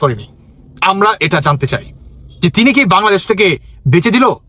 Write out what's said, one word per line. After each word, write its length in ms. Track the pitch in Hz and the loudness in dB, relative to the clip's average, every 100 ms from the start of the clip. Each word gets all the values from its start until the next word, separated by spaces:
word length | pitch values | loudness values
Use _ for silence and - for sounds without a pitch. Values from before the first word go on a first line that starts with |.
করেনি 220 | 143 107 - - - - - - 180 | -2 -4 -12 -20 -20 -20 -20 -4 -2
আমরা 200 | 190 214 208 - | 2 0 0 -2
এটা 120 | 165 147 | -2 -2
জানতে 200 | 139 139 | -2 -2
চাই 140 | 113 - - - - - - | -6 -8 -20 -20 -20 -20 -4
যে 60 | 175 - | -2 2
তিনি 140 | 254 247 | 2 2
কি 60 | 220 | 2
বাংলাদেশ 280 | 190 214 196 - | 2 2 0 -2
থেকে 160 | 202 196 139 - - 139 | 0 0 -2 -8 -8 0
বেঁচে 220 | 160 226 247 | 0 2 2
দিল? 100 | 247 - | 0 -2